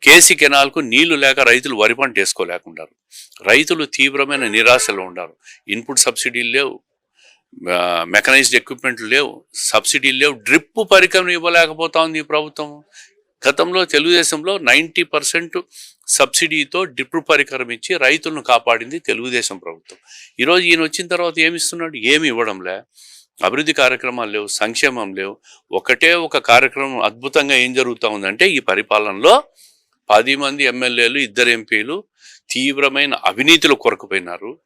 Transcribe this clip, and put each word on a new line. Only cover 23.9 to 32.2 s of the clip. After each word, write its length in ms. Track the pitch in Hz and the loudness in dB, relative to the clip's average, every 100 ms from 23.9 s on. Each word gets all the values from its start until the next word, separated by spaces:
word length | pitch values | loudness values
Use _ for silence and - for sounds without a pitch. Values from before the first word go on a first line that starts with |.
| 127 127 123 110 | 0 -6 -8 -6
లేవు, 160 | 104 104 | -6 -8
సంక్షేమం 680 | - 107 113 143 127 101 | -4 -4 -2 -2 -2 -8
లేవు. 240 | 95 98 110 _ _ _ | -8 -10 -12 _ _ _
ఒకటే 420 | 190 - - 165 | -6 -2 0 2
ఒక 240 | 170 160 143 | 2 0 -4
కార్యక్రమం 600 | - 120 131 139 135 127 | 4 4 4 -2 -8 -4
అద్భుతంగా 540 | 104 113 135 147 139 135 | -4 -4 -2 -2 2 0
ఏం 180 | 127 | 0
జరుగుతా 340 | 127 127 117 113 | 0 -2 -2 -4
ఉందంటే 420 | 107 98 107 185 | -4 -6 0 0
ఈ 100 | 151 | 0
పరిపాలనలో 840 | - 95 104 107 104 98 139 247 - _ - _ _ _ _ | -2 -2 0 0 0 0 4 4 2 _ -20 _ _ _ _
పది 260 | 107 120 139 | 2 4 0
మంది 280 | 139 143 | -2 -2
ఎమ్మెల్యేలు, 540 | 139 120 127 120 117 135 | -2 0 -4 0 0 0
ఇద్దరు 320 | 131 104 120 | -4 0 0
ఎంపీలు 540 | 117 107 110 110 175 208 _ | 0 -2 -4 -4 -8 -12 _